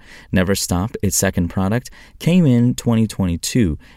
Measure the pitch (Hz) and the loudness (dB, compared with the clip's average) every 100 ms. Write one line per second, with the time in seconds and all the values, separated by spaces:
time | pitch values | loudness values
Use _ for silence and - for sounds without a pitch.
0 | - - - 95 90 98 - 90 101 - | -18 -20 -4 0 0 0 -2 -2 -4 -4
1 | 98 - 95 92 85 - 95 117 - - | -4 0 -2 0 -2 -2 -2 -2 -6 -18
2 | - - - 180 151 120 120 - - 113 | -20 -6 0 4 4 4 2 0 0 0
3 | 110 - 92 82 - 127 95 73 - | 0 -2 -4 -4 -2 0 0 -2 -10